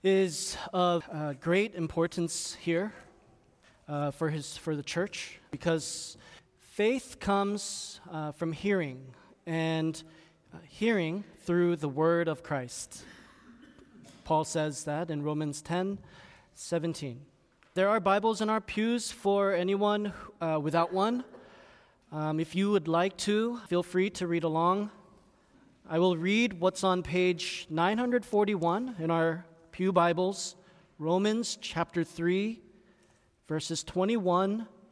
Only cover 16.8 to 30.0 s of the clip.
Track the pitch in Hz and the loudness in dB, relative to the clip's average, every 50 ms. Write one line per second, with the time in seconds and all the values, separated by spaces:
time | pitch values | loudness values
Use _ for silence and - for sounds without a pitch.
16.8 | 151 170 156 - 147 135 117 131 143 - _ _ _ _ _ _ _ _ _ 180 | -2 -2 -4 -6 -8 -10 -10 -12 -18 -20 _ _ _ _ _ _ _ _ _ 2
17.8 | 190 202 214 226 170 196 190 208 202 226 220 185 220 214 220 220 214 - - 208 | 2 4 2 2 4 2 2 4 4 0 0 2 0 0 0 -2 -2 -4 -2 0
18.8 | 220 226 240 240 220 - - - - 196 202 202 202 196 196 170 180 190 196 196 | 2 2 2 0 -2 -6 -10 -2 0 2 4 4 4 4 2 2 2 2 2 2
19.8 | 208 208 208 208 208 202 175 - - - - - 170 160 160 156 147 160 151 170 | 2 2 2 0 -2 -4 -6 -10 -16 -18 -10 -4 -2 0 0 0 0 2 2 2
20.8 | 165 175 180 190 196 226 247 247 254 - - - - - - - - - - - | 2 2 2 0 2 2 0 -2 -4 -10 -18 -20 -20 -20 -20 -20 -20 -20 -20 -20
21.8 | - _ _ _ _ _ 151 156 151 156 156 156 165 - - 180 196 202 208 196 | -20 _ _ _ _ _ -6 -4 -2 0 0 -2 -2 -2 0 0 2 4 2 2
22.8 | 151 160 160 165 180 196 190 - - 202 208 214 226 233 240 233 - - 175 175 | 2 2 2 2 2 2 -2 -2 0 0 2 2 2 0 -4 -8 -6 -2 0 0
23.8 | 175 - - 185 190 196 185 - 180 170 170 170 160 165 156 160 170 175 185 202 | 0 0 0 0 0 0 0 -4 -2 -2 0 0 0 0 0 2 4 4 4 2
24.8 | 208 208 - - - - - - _ _ _ _ _ _ _ - _ - _ _ | 0 -4 -8 -16 -20 -20 -20 -20 _ _ _ _ _ _ _ -20 _ -20 _ _
25.8 | _ - 160 165 180 185 180 160 165 190 208 226 240 233 196 165 175 185 185 - | _ -2 2 2 4 4 2 2 2 2 4 4 4 2 0 2 0 0 2 2
26.8 | 196 190 180 180 165 135 160 185 180 180 180 165 - - - - - - 156 160 | 2 2 2 2 0 0 2 2 4 4 2 0 -4 -8 -8 -10 -8 -4 0 2
27.8 | 170 190 214 226 247 247 247 240 202 - 220 208 208 202 208 180 165 170 175 208 | 2 4 4 2 0 2 2 0 0 2 2 2 4 4 2 2 2 2 2 0
28.8 | 247 262 233 180 160 165 165 165 165 165 160 175 - - - - - - - - | -2 -6 -6 -4 0 2 2 4 4 2 2 -2 -8 -14 -20 -20 -20 -18 -4 0
29.8 | 185 190 185 175 | 0 4 4 6